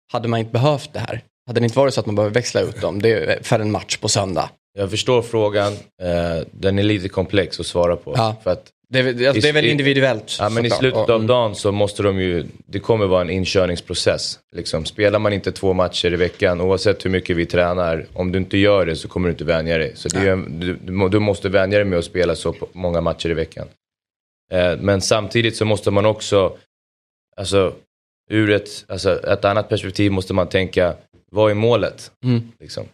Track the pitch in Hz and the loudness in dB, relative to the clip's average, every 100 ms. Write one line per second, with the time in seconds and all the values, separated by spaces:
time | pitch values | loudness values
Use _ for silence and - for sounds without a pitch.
0 | _ 120 117 117 113 117 143 143 - 104 | _ -6 -2 -2 -2 0 2 0 -4 -10
1 | 117 117 - _ - 113 117 120 139 123 | -8 -8 -12 _ -6 0 0 4 2 2
2 | 110 104 104 117 117 101 90 - 85 92 | -2 0 0 0 0 -2 -2 -2 -4 0
3 | 113 104 80 101 - 117 107 98 - - | 2 2 0 -4 0 0 0 -4 -4 -6
4 | 107 110 95 80 - _ _ 98 98 104 | -2 -2 0 -2 -4 _ _ -6 -4 -4
5 | - 123 117 113 104 101 101 104 - _ | 0 0 0 0 0 0 -2 -4 -14 _
6 | 90 85 85 80 - - 95 98 104 107 | -4 -2 -2 -4 -8 -4 -2 2 2 0
7 | 95 - 90 101 85 - 82 87 87 87 | -2 -4 0 0 0 -4 -6 0 0 0
8 | - 95 110 110 - 90 - _ _ 127 | -2 0 0 -2 -4 -4 -6 _ _ -2
9 | 127 120 135 110 147 151 117 143 135 135 | -2 0 2 2 2 2 2 2 2 2
10 | 131 110 - - 104 113 117 92 131 113 | 2 0 -6 -4 -2 0 0 2 2 2
11 | 107 113 110 123 113 95 104 101 101 - | 2 2 4 2 2 0 -2 2 0 0
12 | 101 95 92 87 - - - 98 - 110 | 0 0 0 0 -4 -12 -10 -10 0 2
13 | 98 90 87 92 90 98 90 85 - 87 | 4 2 2 -2 0 2 2 -2 -6 -2
14 | - 80 - - _ 87 82 82 78 - | 0 0 -4 -10 _ -12 -6 -6 -6 0
15 | 101 104 107 101 92 - 98 92 87 - | 2 4 0 0 -4 -2 0 2 0 0
16 | 87 87 87 - 95 87 90 95 107 95 | 0 2 0 2 0 2 0 2 2 0
17 | 95 92 - 85 85 87 87 92 85 82 | 0 -2 0 -2 0 2 2 2 0 -2
18 | - - 90 95 92 101 101 101 82 78 | -6 -6 -2 -2 -2 2 4 4 2 -2
19 | - 90 90 82 78 82 80 82 73 - | -6 -2 -2 -2 -2 0 0 -2 -2 -6
20 | - 95 98 92 - 78 90 85 92 92 | -4 0 2 2 -2 -6 -6 -6 -6 0
21 | 92 104 104 98 98 98 95 104 101 87 | 2 2 2 0 0 2 2 2 2 0
22 | 82 87 85 80 85 - - 90 90 85 | -2 0 0 0 -4 -6 -10 -6 -2 0
23 | 82 80 85 82 78 - - _ _ _ | -2 -2 -2 -2 -4 -8 -16 _ _ _
24 | _ _ _ _ _ 90 90 76 98 98 | _ _ _ _ _ 0 0 0 0 0
25 | - 113 98 117 113 - 107 104 - 101 | 2 0 0 0 0 0 0 0 2 2
26 | 107 107 - 101 90 - _ _ _ _ | 2 0 0 2 2 -2 _ _ _ _
27 | _ _ _ - 92 98 90 - _ _ | _ _ _ -12 -2 2 2 -2 _ _
28 | _ _ - 107 104 101 - - - 95 | _ _ -4 0 2 2 0 -16 -12 -4
29 | 95 90 - 98 101 104 101 104 95 92 | 0 0 0 0 2 0 0 -2 -4 0
30 | 101 95 - 98 87 98 90 95 87 - | 0 0 -2 -2 0 0 0 0 0 -2
31 | _ _ _ 101 107 104 117 113 87 - | _ _ _ 0 2 4 2 2 0 -6
32 | - _ 127 117 117 - 76 - - | -20 _ 0 0 -2 -16 -16 -12 -12